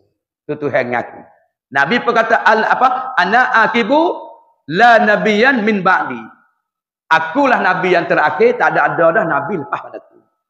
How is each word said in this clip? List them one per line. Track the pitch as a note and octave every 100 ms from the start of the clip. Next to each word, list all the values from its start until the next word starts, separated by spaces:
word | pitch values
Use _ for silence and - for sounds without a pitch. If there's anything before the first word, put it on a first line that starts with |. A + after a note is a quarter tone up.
| _ _ _ _
Tu | - D3
Tuhan | C3 C3+ B2
ngaku. | A#2+ - - - _ _ _ _
Nabi | C3+ C#3+ A3+
pun | A#3
kata, | A3+ A3+ A3+
"Al-, | G3+ A3 G#3+
apa? | - B3+ B3+ - -
Ana | F#3 A#3 B3+ A3+ -
akibu | A#3 G#3+ D4 E4+ - - - _ _ -
la | F3 A#3+ A3+
nabiyan | G#3+ G3+ G3 G#3 B3+ B3+
min | G#3 G#3
ba'di." | F3+ F3 C#3+ A#2+ A2 - _ _ _ _ _ _ _
Akulah | D#3+ - C#4 C#4 G#3+
Nabi | G3 F3 F3+ E3+
yang | E3+
terakhir, | E3 D3+ D#3 A#3 -
tak | D#3+ D#3
ada, | D3+
ada | D3+ E3 E3
dah | E3
Nabi | C#3+ C3+ F#3
lepas | C3+ -
pada | - G#2+
aku. | - A#2+ _ _